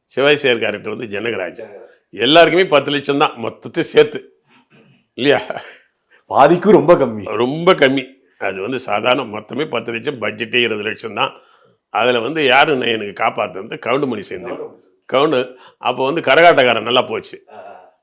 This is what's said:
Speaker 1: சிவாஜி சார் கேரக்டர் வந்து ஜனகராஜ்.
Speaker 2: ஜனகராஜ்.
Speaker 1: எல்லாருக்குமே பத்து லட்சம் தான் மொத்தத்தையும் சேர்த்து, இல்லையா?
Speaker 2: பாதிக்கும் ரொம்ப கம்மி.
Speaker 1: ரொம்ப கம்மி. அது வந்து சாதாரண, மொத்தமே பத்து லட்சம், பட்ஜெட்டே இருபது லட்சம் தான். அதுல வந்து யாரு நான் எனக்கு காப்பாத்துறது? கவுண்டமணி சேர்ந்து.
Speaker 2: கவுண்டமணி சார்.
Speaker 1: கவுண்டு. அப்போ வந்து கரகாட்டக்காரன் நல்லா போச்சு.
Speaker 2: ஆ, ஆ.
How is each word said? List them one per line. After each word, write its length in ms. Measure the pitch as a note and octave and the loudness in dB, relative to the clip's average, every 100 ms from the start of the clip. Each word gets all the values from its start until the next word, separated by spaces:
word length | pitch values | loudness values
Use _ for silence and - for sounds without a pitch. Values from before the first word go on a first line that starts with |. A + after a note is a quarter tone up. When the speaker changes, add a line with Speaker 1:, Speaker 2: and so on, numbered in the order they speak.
Speaker 1:
சிவாஜி 320 | _ B2 C#3+ C#3+ | _ 0 2 2
சார் 220 | C3 A2+ | 2 0
கேரக்டர் 380 | G#2+ G#2 G#2+ G#2+ | -2 -6 -8 -10
வந்து 240 | A2 G2+ | -8 -6
ஜனகராஜ். 440 | A#2 G2+ F2 - | -6 -6 -8 -12
Speaker 2:
ஜனகராஜ். 460 | G#2 G2 - _ _ | -18 -20 -20 _ _
Speaker 1:
எல்லாருக்குமே 540 | G2 B2 E3 E3 E3+ | -2 4 6 6 4
பத்து 260 | F3+ D3 C#3 | 2 2 2
லட்சம் 280 | C#3+ C#3 C#3 | -4 -2 0
தான் 140 | D3+ A#2 | 0 -2
மொத்தத்தையும் 440 | A2+ - B2 E3 | -10 -10 -8 -6
சேர்த்து, 600 | - D3+ D3+ - - _ _ _ _ _ _ _ _ | 0 2 2 -2 -16 _ _ _ _ _ _ _ _
இல்லையா? 480 | - C#3 A#2+ - - - - _ _ _ _ - | -2 0 0 -2 -12 -16 -20 _ _ _ _ -2
Speaker 2:
பாதிக்கும் 460 | G#2 D3+ F3 G3 | 4 4 4 4
ரொம்ப 220 | F3 D3 | 4 4
கம்மி. 300 | E3 B2+ G#2+ | 2 -2 -4
Speaker 1:
ரொம்ப 500 | F#2+ G#2+ B2 D#3+ F3 | -6 -2 -2 0 0
கம்மி. 320 | E3 C3+ C3+ B2 _ _ _ | 2 2 0 -6 _ _ _
அது 220 | G#2 G2 | -8 -6
வந்து 180 | G#2 B2+ | -6 -6
சாதாரண, 600 | - G#2 A#2+ C3+ A2+ G#2+ | -4 -2 0 0 -4 -12
மொத்தமே 300 | - B2+ D#3 | -10 -8 -6
பத்து 240 | A#2 A2+ | -6 -6
லட்சம், 300 | A2+ B2+ B2+ | -8 -8 -8
பட்ஜெட்டே 320 | G#2+ A2 A2+ | -8 -8 -2
இருபது 280 | A#2+ A#2 G#2+ | 0 0 -2
லட்சம் 320 | G#2 G2 A2+ | -6 -8 -8
தான். 180 | G#2 C3+ - _ _ _ _ _ | -4 -4 -6 _ _ _ _ _
அதுல 320 | G2+ A#2+ B2 | -2 0 0
வந்து 260 | A#2 D#3+ C3+ | -2 0 4
யாரு 300 | C3 D#3 C3 | 4 4 0
நான் 120 | A#2+ | -2
எனக்கு 360 | A2+ G2+ F#2+ | -4 -6 -4
காப்பாத்துறது? 540 | A2+ A#2+ G#2 F2+ A2 D#3 A2+ | -4 -2 -6 -8 -12 -8 -4
கவுண்டமணி 340 | C#3 C#3 G#2+ | -2 -2 -6
சேர்ந்து. 280 | F#2 F#2 F2 | -10 -12 -12
Speaker 2:
கவுண்டமணி 280 | F2+ - - | -12 -14 -20
சார். 140 | _ _ - | _ _ -4
Speaker 1:
கவுண்டு. 500 | C3+ D#3 B2+ B2+ - - _ | 0 0 0 -4 -10 -20 _
அப்போ 260 | A2+ B2+ | -6 -4
வந்து 160 | C3+ E3 | -4 -2
கரகாட்டக்காரன் 640 | C3+ D3 F3 C#3+ B2 A2+ | 2 6 8 6 4 2
நல்லா 200 | A2+ B2+ | 0 0
போச்சு. 420 | G#2+ G#2+ - - _ | 0 -6 -8 -18 _
Speaker 2:
ஆ, 140 | - - | -20 -20
ஆ. 280 | - - _ | -20 -20 _